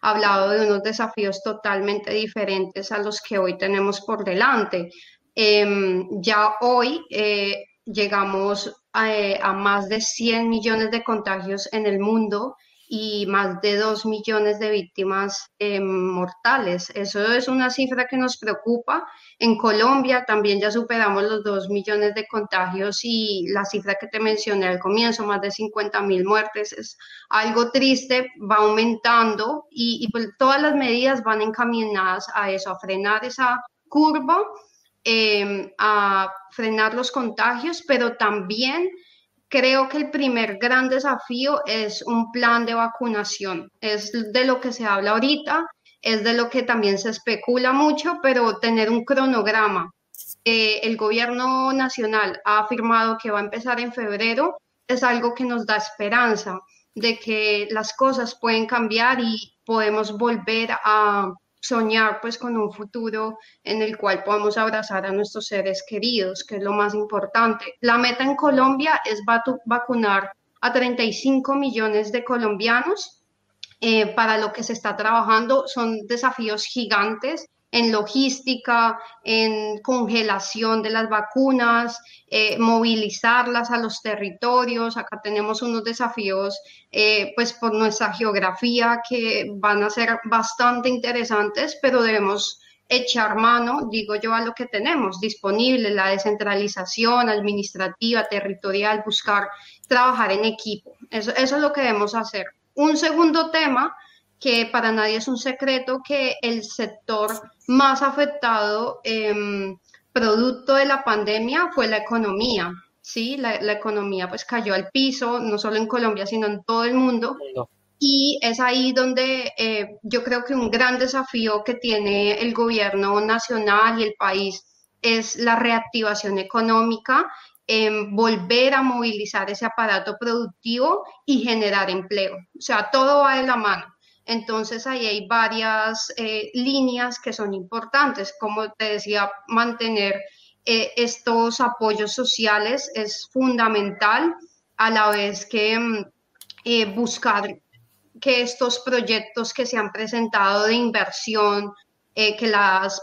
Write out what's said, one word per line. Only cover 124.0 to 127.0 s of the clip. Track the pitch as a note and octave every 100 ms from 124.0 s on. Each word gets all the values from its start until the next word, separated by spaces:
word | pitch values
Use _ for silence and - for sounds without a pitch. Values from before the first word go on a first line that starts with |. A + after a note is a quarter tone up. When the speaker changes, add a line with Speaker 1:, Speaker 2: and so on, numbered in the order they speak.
Speaker 1:
y |
el | G#3+ -
país | G3 F#3+ G3 F#3 - _ _ _
es | A#3 A3+ A3
la | - A#3 A#3
reactivación | A#3 A3+ A3+ A#3 G#3+ G#3 G#3 G3
económica, | F#3+ A3+ A3+ A3+ A#3 A3